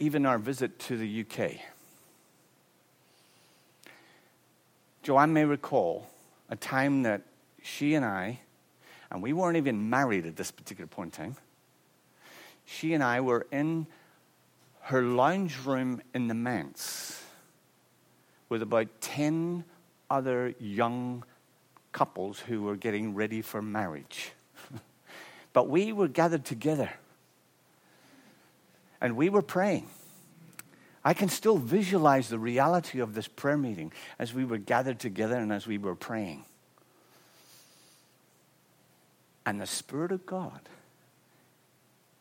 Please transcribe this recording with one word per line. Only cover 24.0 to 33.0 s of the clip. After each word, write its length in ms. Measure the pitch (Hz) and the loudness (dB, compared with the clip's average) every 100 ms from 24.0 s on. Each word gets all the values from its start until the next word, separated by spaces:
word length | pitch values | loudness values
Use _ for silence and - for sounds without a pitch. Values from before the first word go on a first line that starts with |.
| - - - - _ - - | -12 -12 -12 -14 _ -20 -16
<laughs> 80 | 120 - _ - - - - - | -16 -16 _ -20 -20 -20 -20 0
But 160 | 127 123 | 4 4
we 240 | 156 214 | 4 2
were 140 | 208 175 | 2 2
gathered 380 | 131 170 160 131 | 4 4 2 -2
together 460 | 117 120 156 107 - - _ _ _ _ _ _ _ _ _ - - - - _ _ _ _ _ - | -4 0 0 -2 -6 -18 _ _ _ _ _ _ _ _ _ -20 -20 -20 -20 _ _ _ _ _ -4
and 140 | 120 117 | -2 2
we 140 | 170 | 4
were 120 | 202 | 4
praying. 460 | - 180 202 151 - - - - - - - - - - - - | 2 2 2 0 -4 -14 -20 -20 -20 -20 -20 -20 -20 -20 -20 -2
I 100 | 143 | 0
can 160 | 165 196 | 2 2
still 280 | - 220 202 | 2 4 4
visualize 720 | 117 180 185 190 151 135 110 | 4 2 4 4 6 6 4
the 80 | 113 | -2
reality 640 | 113 120 143 175 - | 0 2 4 4 0
of 140 | 131 | -2